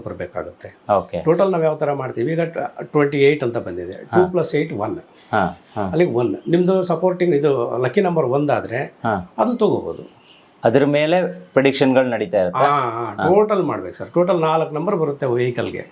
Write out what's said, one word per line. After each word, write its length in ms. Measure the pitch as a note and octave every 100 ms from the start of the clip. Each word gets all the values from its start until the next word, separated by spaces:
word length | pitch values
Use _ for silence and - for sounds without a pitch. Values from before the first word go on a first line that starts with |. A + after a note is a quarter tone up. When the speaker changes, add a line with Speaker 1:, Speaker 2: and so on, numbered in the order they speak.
| F#2+
Speaker 1:
ಬರ್ಬೇಕಾಗುತ್ತೆ. 680 | F2 F2 F2 E2+ - - - - G2
Speaker 2:
ಓಕೆ. 240 | F2+ G2+
Speaker 1:
ಟೋಟಲ್ 300 | D3+ F3 F#3+
ನಾವ್ 120 | E3+
ಯಾವ 120 | D#3+ D3+
ತರ 160 | D3
ಮಾಡ್ತೀವಿ, 400 | C#3 C3 A#2 C3
ಈಗ 80 | E3 E3 - - -
ಟ್ವೆಂಟಿ 380 | B2+ D3+ C#3+ C#3+
ಏಟ್ 240 | C#3 D3+
ಅಂತ 140 | B2 A2+
ಬಂದಿದೆ, 360 | F#2+ F2 F2
Speaker 2:
ಹಾ. 260 | F#2 - A#2
Speaker 1:
ಟೂ 120 | F3+
ಪ್ಲಸ್ 240 | F3+ -
ಏಟ್ 180 | D3+ -
ಒನ್. 260 | G#2+ A2 - - - -
Speaker 2:
ಹಾ, 300 | G#2+ F2+ F2+ _ G#2+
ಹಾ. 60 |
Speaker 1:
ಅಲ್ಲಿಗೆ 280 | F#2+ D#3 F3
ಒನ್. 260 | A#2+ A#2 - -
ನಿಮ್ದು 340 | F3 F3+ F#3+
ಸಪೋರ್ಟಿಂಗ್ 520 | F3+ E3 F#3 F3+ F3
ಇದು 440 | C#3+ D3 C3+ B2 A#2+
ಲಕ್ಕಿ 220 | B2+ G3+
ನಂಬರ್ 260 | F#3 D#3+ B2+
ಒಂದ್ 240 | C#3 D3
ಆದ್ರೆ 280 | A2 F#2+ A#2+ E3 -
Speaker 2:
ಹಾ. 300 | A#2 G2 F2+ -
Speaker 1:
ಅದನ್ನ 180 | A3 A#3+
ತಗೋಬಹುದು. 680 | G#3 - E2+ - - - _ - _ _
Speaker 2:
ಅದ್ರ 200 | A#2+ C3
ಮೇಲೆ 320 | C#3+ D3 D3+ - F#2 - -
ಪ್ರೆಡಿಕ್ಷನ್‌ಗಳು 580 | C3+ C3+ C3+ C3+ C3 B2+
ನಡೀತಾ 300 | A2+ G2+ G2+
ಇರುತ್ತೆ. 200 | F2+ C3
Speaker 1:
ಹಾ, 300 | C#3+ C#3+ B2
ಹಾ. 240 | A#2 A2+ G#2
Speaker 2:
ಹಾ. 100 | F#2+
Speaker 1:
ಟೋಟಲ್ 340 | G3 G#3+ G3
ಮಾಡ್ಬೇಕು 340 | D3+ G#2+ F2+ -
ಸರ್. 140 | -
ಟೋಟಲ್ 260 | E3+ F3+ F3+
ನಾಲ್ಕು 340 | D#3+ D#3+ D3
ನಂಬರ್ 220 | D3+ F3 F#3+
ಬರುತ್ತೆ 300 | D3 C#3 C3
ವೆಹಿಕಲ್‌ಗೆ. 600 | A#2+ B2 A#2+ G2 F2+ -